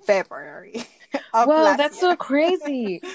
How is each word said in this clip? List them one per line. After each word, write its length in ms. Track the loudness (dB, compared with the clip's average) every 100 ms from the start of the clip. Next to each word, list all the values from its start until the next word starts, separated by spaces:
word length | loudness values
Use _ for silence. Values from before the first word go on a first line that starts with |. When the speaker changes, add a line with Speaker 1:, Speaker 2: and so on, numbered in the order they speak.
| 0
Speaker 1:
February 800 | 0 0 -10 -14 -18 -14 -14 -14 _ _
<laughs> 240 | -10 -2
of 160 | 2 4
Speaker 2:
Well, 160 | 4 4
Speaker 1:
last 120 | 4
Speaker 2:
that's 220 | 0 0
Speaker 1:
year. 100 | 0
Speaker 2:
so 40 | 0
crazy. 840 | 0 0 2 0 -4 -6 -6 -6 -10